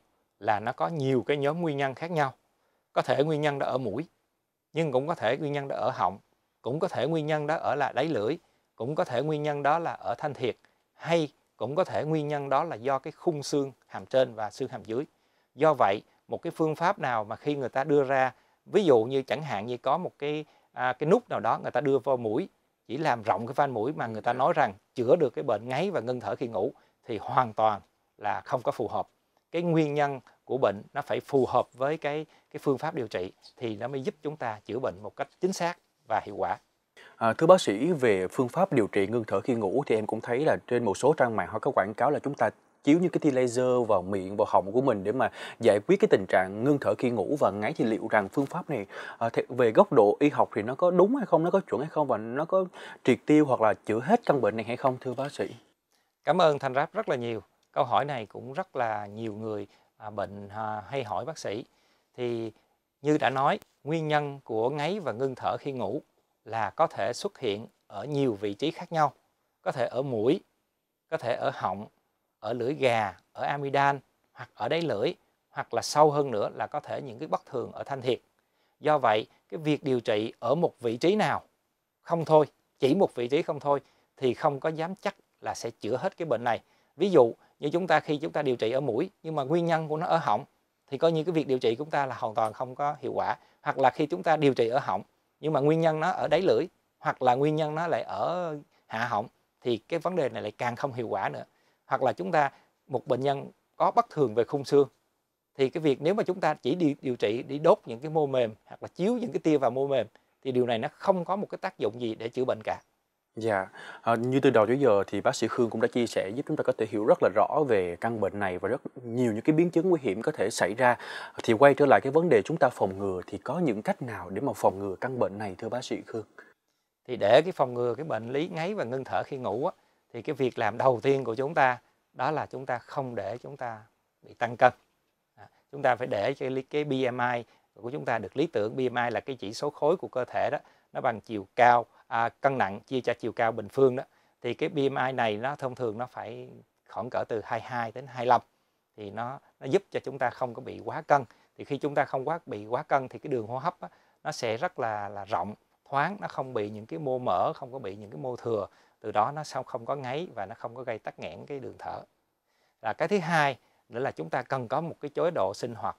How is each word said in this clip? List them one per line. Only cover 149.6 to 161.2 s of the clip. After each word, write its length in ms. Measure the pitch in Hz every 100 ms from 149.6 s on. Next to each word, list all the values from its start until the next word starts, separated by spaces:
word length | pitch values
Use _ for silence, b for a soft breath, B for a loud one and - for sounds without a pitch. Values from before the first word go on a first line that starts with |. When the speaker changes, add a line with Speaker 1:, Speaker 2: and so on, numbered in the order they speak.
Speaker 1:
nó 60 | 135
giúp 160 | 190 -
cho 100 | 123
chúng 140 | 131 104
ta 120 | 120
không 240 | - 123
có 80 | 117
bị 180 | 113 95
quá 180 | 107 139
cân. 220 | 156 143 123 b b -
Thì 60 |
khi 140 | - 139
chúng 160 | 147
ta 100 | 147
không 240 | 135 139 131
quá, 100 | 170 -
bị 200 | 107 107
quá 160 | 123
cân 260 | - 139 131
thì 100 | 120
cái 140 | 156
đường 140 | 127 104
hô 120 | 127
hấp 220 | 160 -
á, 80 | 175 b b b
nó 80 | 151
sẽ 240 | - 117 110
rất 220 | 175 -
là, 300 | 117 104 101
là 160 | 101
rộng, 300 | 98 101 98 - _ _ -
thoáng, 260 | 139 160 202
nó 80 | 170
không 260 | - 131
bị 160 | 117 104
những 160 | 107 110
cái 120 | 165
mô 200 | 143 127
mỡ, 340 | 120 90 120
không 180 | 160 123
có 60 | 135
bị 180 | 101 104
những 140 | 104
cái 80 | 151
mô 160 | 131 120
thừa. 300 | 120 107 92 b b _
Từ 120 | 110
đó 200 | 104 117
nó 100 | 151
sao 180 | 151 131
không 240 | - 120 117
có 100 | 143
ngáy 320 | 123 143 180
và 120 | 113 98
nó 80 |
không 200 | 113 120
có 80 | 120
gây 160 | 123 110
tắc 200 | -
nghẽn 280 | -